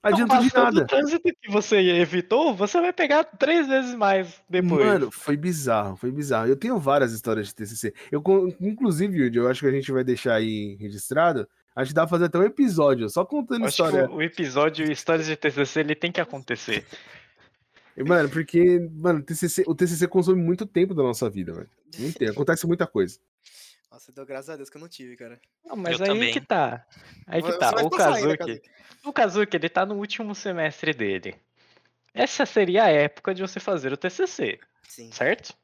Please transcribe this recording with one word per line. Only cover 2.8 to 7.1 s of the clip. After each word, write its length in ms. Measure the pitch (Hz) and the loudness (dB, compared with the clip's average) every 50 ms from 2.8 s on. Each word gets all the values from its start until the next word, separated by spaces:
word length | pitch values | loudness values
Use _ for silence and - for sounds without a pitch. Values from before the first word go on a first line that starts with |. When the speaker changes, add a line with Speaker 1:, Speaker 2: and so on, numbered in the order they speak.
| 339 359 359 | 0 0 0
Speaker 2:
pegar 300 | - 339 269 285 302 320 | -2 0 2 2 2 2
três 440 | - - - 269 285 330 339 302 | 0 0 0 2 2 4 2 2
vezes 280 | 262 269 262 254 247 247 | 2 0 0 0 -2 -2
mais 440 | 233 208 196 196 190 185 170 - _ _ _ | 0 2 2 2 2 0 -4 -12 _ _ _
depois. 360 | 175 185 180 175 170 147 139 | 0 0 2 2 4 4 6
Speaker 1:
Mano, 240 | 214 202 175 135 110 | 4 4 2 0 -4
foi 240 | - - - - 147 | -6 -10 -4 -4 -4
bizarro, 580 | 147 151 185 175 156 139 123 113 107 104 98 95 | -2 -2 -4 -4 -2 -2 0 0 0 0 -2 -6
foi 160 | - - 127 | -6 -6 -6
bizarro. 360 | 131 151 147 139 123 110 113 | -6 -6 -4 -2 -2 0 2
Eu 80 | 120 135 | 2 0
tenho 200 | 139 - 233 262 | 0 0 -2 -2
várias 340 | 202 143 131 139 147 135 117 | -2 0 2 2 2 2 0